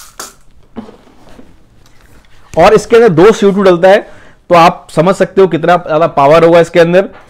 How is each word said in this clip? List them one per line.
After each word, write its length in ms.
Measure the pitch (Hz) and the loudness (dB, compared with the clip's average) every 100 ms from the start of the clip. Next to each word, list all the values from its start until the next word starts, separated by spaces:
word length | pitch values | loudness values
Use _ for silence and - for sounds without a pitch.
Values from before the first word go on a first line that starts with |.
| - - - _ - - _ - - - _ _ - - - _ _ _ _ _ _ - _ - - - | -20 -20 -20 _ -20 -20 _ -20 -20 -20 _ _ -20 -20 -20 _ _ _ _ _ _ -20 _ -20 -12 -2
और 160 | 185 | 0
इसके 220 | 214 - 226 | 0 0 0
अंदर 140 | 233 | 2
दो 220 | 156 202 | 2 2
सीओ 200 | 214 202 | 2 -2
टू 100 | 196 | 0
डलता 280 | 190 170 190 | -2 0 0
है, 100 | 202 - - - _ _ | 0 -2 -20 -20 _ _
तो 60 | 170 | 2
आप 320 | 165 175 - | 2 -2 -10
समझ 240 | - 175 185 | -4 -4 -2
सकते 260 | 185 - | -4 -2
हो 60 | 185 | -2
कितना 300 | 160 170 175 | -2 -2 -4
ज्यादा 300 | 170 156 165 | -4 -4 -4
power 380 | 143 139 165 165 | -2 0 2 2
होगा 140 | 170 | 0
इसके 200 | 165 175 | 0 0
अंदर। 300 | 170 175 208 - | 0 0 -4 -12